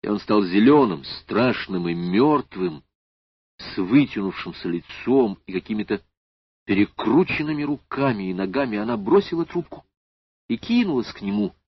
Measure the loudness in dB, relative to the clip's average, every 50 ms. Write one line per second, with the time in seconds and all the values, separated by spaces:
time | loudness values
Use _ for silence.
0 | -2 -2 -4 -4 0 2 2 2 2 2 2 6 6 8 8 6 4 2 0 -6
1 | -10 -14 -16 -16 -12 -4 -2 0 0 0 0 -2 -6 -6 -6 -4 -2 -2 -4 -4
2 | -4 0 2 4 4 4 4 2 -2 _ -6 -4 -4 -4 -4 -8 _ _ _ _
3 | _ _ _ _ _ _ _ _ _ _ _ -18 -16 -10 -6 -6 -2 4 4 4
4 | 4 4 -2 -4 -4 -4 -6 -6 -12 -12 -12 -8 -6 -4 -4 -4 -6 -10 -18 -8
5 | -2 2 4 4 4 2 0 _ _ -8 -8 -8 -6 -4 -6 -6 -2 -4 -4 -6
6 | _ _ _ _ _ _ _ _ _ _ _ _ _ 0 2 2 2 0 _ -6
7 | -2 4 4 4 4 4 0 -4 -4 -4 -4 -4 -4 -4 -6 -6 _ _ -4 0
8 | 0 0 0 -2 -4 -4 -4 -4 -4 -2 -2 -2 -2 -2 -4 -4 -2 -4 -4 -4
9 | 0 4 4 4 4 2 -4 -4 -4 -4 -4 -8 -6 _ -16 -20 _ _ _ _
10 | _ _ _ _ _ _ _ _ _ _ -6 -6 -2 0 2 2 2 2 0 -2
11 | -2 -4 -10 -8 -6 -4 -2 -2 -2 -2 -4 _ _